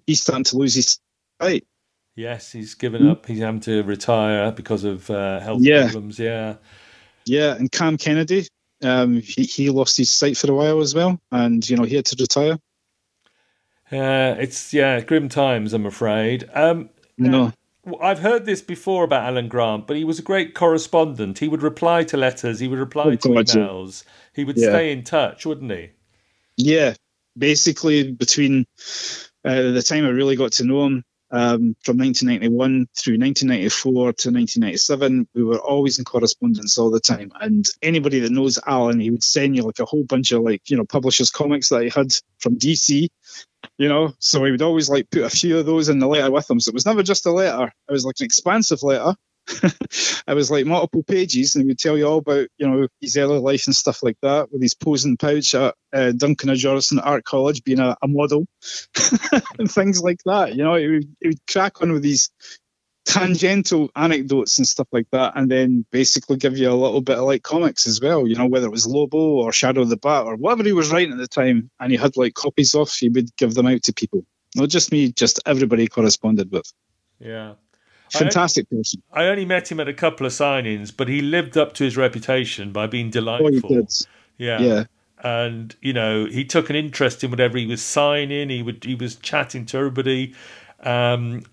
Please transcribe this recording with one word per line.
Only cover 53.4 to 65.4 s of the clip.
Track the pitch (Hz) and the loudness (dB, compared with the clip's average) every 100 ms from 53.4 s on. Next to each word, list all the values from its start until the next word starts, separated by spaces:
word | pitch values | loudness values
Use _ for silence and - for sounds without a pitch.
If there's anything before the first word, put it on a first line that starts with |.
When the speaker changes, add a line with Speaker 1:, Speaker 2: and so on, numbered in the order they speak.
| 135 139 - | 0 0 0
Speaker 1:
and | - | 0
stuff | 147 - | 0 0
like | 123 110 | -2 -2
that, | 139 147 135 | 0 0 -2
with | 139 | -2
his | 123 | -2
posing | - 160 139 139 120 | 0 -2 0 0 0
pouch | 147 147 - | 0 0 0
at, | 131 131 - _ | 0 0 -4 _
uh, | 135 127 | 0 0
Duncan | 120 143 147 135 | 2 0 0 0
O'Jorison | 131 135 135 - 139 | 0 2 0 0 0
Art | 143 135 - | 0 -2 -2
College, | 139 139 143 | 0 0 -2
being | 135 131 | 0 0
a, | 127 120 | 0 0
a | 139 | -2
model, | 143 147 147 180 _ - - - - | 0 2 0 -2 _ -16 -16 -10 -2
<laughs> | - 240 - 269 - - | 0 0 0 0 0 -4
and | 214 | -2
things | 208 196 185 | 0 0 0
like | 175 175 185 | 0 -2 -2
that. | 202 147 123 | 0 0 0
You | |
know, | 156 | 0
he | 170 151 | 2 2
would, | 156 147 - | 0 -2 -4
he | 165 | -4
would | 151 - | -4 -4
crack | 190 190 - | -2 -2 0
on | 170 | -2
with | 151 | 0
these | 143 131 - _ - - _ _ _ _ - | 2 2 0 _ -20 -20 _ _ _ _ -2
tangential | 202 185 165 185 196 - 165 143 143 | 0 0 2 2 2 2 0 0 0
anecdotes | 165 151 135 139 104 139 | 0 0 0 0 2 2
and | 127 | 2
stuff | - 127 | 0 -2
like | 120 113 | -2 -2
that, | 131 127 | 0 0
and | 143 | 0